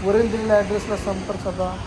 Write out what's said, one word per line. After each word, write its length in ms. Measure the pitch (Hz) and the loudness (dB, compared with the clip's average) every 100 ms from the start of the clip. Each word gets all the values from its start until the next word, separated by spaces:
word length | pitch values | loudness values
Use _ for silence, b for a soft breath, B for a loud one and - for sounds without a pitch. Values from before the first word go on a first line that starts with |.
वरील 260 | 185 214 233 | 4 4 4
दिलेल्या 260 | 220 220 208 | 0 4 4
ॲड्रेसला 400 | 196 208 208 202 | 4 -2 -2 -4
संपर्क 440 | 208 190 190 190 | -2 -4 -4 -6
साधा. 360 | 196 175 185 185 | -6 -4 -4 -4